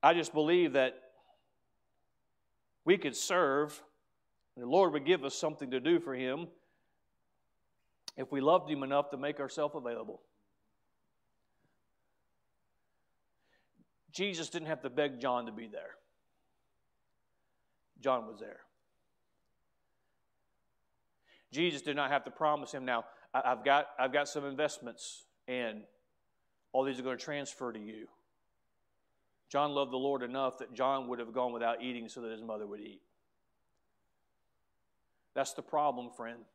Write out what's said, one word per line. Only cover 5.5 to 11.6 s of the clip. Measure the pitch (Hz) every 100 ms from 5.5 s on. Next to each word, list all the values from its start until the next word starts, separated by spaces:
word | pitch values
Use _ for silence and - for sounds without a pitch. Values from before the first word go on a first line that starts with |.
| 151 135
to | 127
do | 131 170
for | 170
him | 127 131 139 170 - _ _ _ _ _ _ _ _ _ _ _ _ _ _ - -
if | 131
we | 139
loved | 139 175 151
him | 147
enough | 135 139 143
to | 135
make | 143 139
ourselves | 139 - 151 156
available. | 123 117 110 - _ _ _ _ _ _ _ _ _ _ _ _ _ _